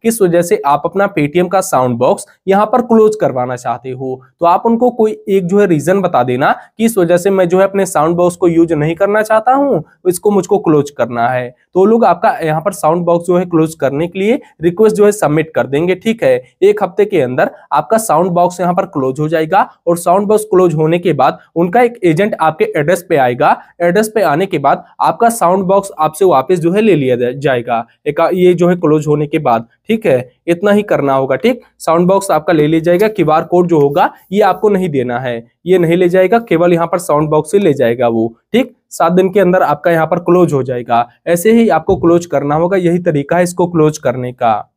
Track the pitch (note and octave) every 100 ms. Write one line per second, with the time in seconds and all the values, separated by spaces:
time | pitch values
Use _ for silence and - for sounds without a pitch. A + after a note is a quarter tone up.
0 | A3+ A3+ F#3 E3+ F3 G#3 C#3+ D3 F3 F#3+
1 | G3+ G3 D3 F3 F3+ F#3+ F#3 C#3 B2+ A#2
2 | B2+ G3 - _ F#3 G3 G#3 B3+ A#3 A3+
3 | G#3+ G#3+ C#3+ B2+ B2 B2 C3 A#2+ C3 B2+
4 | C3 B2+ _ _ E3+ F#3 A#3 A#3 B3 A#3
5 | A3 G#3+ - G3 F3 G3+ G3+ D#3 C#3 G3
6 | F#3 D3 B2 B2 D#3+ A#3+ - - A3+ G#3+
7 | E3 F3 G3 F#3+ F3+ F#3 G3 G3 F#3 D3+
8 | D#3 F3 F3+ F3 F3 E3 E3 D#3 D3+ E3
9 | G3 G#3 G#3+ A3 A#3 C4+ C#4+ E3 D#3 _
10 | F3+ F3 G#3 G3+ F#3 G3 F#3+ D3+ C#3+ -
11 | A#2 A#2+ A#2 B2+ B2 _ _ F3+ G3 A3+
12 | G#3+ F3 A3 - D#3+ D3+ E3 - D#3 F3
13 | F3 E3+ F3 F3+ F3+ E3 D#3+ D#3+ C3+ C#3
14 | F3 F#3 G3 C4+ - _ E3 F3 G#3+ G#3
15 | G#3 G#3 D3 D3+ D#3+ C3 B2 C#3 F3+ F#3
16 | A3+ A3+ C#3 B2 - _ G3 G#3 F3+ F3+
17 | G3+ F3+ B2 C3 F#3+ - - C#3+ D3+ A3
18 | A3+ D#3 F#3+ F3 F3+ F3 F3 F3+ F#3 D3+
19 | C3 C3 D3+ D#3+ D#3+ F#3+ - _ - E3+
20 | F3 F#3 G#3 G#3+ G#3+ F#3 F3+ E3 D#3 F3
21 | F3 C#3+ C#3 F3 _ E3 F3+ A3 A#3+ A#3
22 | F3 D#3 G#3 - D#3+ D#3 G#3+ E3 D3 F#3
23 | - D#3+ B2 B2 D#3 G#3 - _ F3 F#3+
24 | A3 A3 F3 D3 F#3+ D#3 C3+ F3+ - -
25 | C#3+ - A3+ A#3 F3 F#3+ F#3 G3 G3 -
26 | D#3 - F#3+ D3 F#3 F#3 E3 G3 A3 D#3+
27 | C3 A#2+ B2 C#3 C#3+ B2+ A#2+ A#2 A#2 _
28 | D3 D3 E3 F#3 F3+ F3 F3 F3 E3+ D#3
29 | D3+ D3+ D3 D#3+ C#3 A#2 A#2 _ - A3
30 | G3+ B2+ B2 _ - E3+ G3+ G#3 G#3 D3+
31 | C#3 C3+ C3+ C3 A#3 B3+ _ _ - E3
32 | F3+ F#3+ F#3+ D#3 D#3 D#3+ D3+ E3 E3 F3
33 | G#3+ G#3+ D#3 D#3 E3+ F3 F3 E3 C#3+ D#3
34 | G3+ - _ F#3+ G3 F3+ G#3+ G3 F#3 C#3
35 | B2 A#2+ C3 A#2 A#2 _ E3+ F#3 E3 F3
36 | F3 F#3 F#3 A#3 A#3 E3 F3 E3+ E3 F3+
37 | F3 D3 D#3 D#3 D3+ G3+ G3 C3+ A#2+ A#2+
38 | A#2+ A2+ A2+ - _ A3+ C4 _ _ -
39 | E3+ F3+ F#3 G3 F3+ F#3 D3 D3 F3 E3
40 | D#3+ F3 F3 F3+ E3 C#3 B2+ B2 A#2+ A#2
41 | A#2+ _ - F3 A3 A3+ A3+ D#3+ D#3+ F#3+
42 | E3+ E3+ F3 C#3 C#3+ D3+ F3 F#3+ E3+ F3
43 | F3 D3 C#3 E3+ F3+ F3+ F3 F3 D3+ D3+
44 | C3 B2+ B2 B2+ A#2+ G#2 -